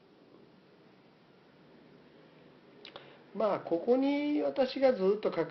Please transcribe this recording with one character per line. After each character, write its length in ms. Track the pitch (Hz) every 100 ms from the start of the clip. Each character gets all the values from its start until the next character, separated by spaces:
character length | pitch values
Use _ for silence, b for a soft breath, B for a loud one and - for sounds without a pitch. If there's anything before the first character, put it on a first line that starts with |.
| - - - - - - - - - - - - - - - - - - - - 123 110 110 - - - - - - B B B -
ー、 40 | 196
ま 180 | 214 170
あ、 40 |
こ 200 | - 170
こ 180 | 233 254
に 440 | 277 285 294 294
私 380 | 285 277 254 269
が 140 | 262
ず 220 | 202 190 208
っ 20 |
と 100 | 180
関 160 | - 160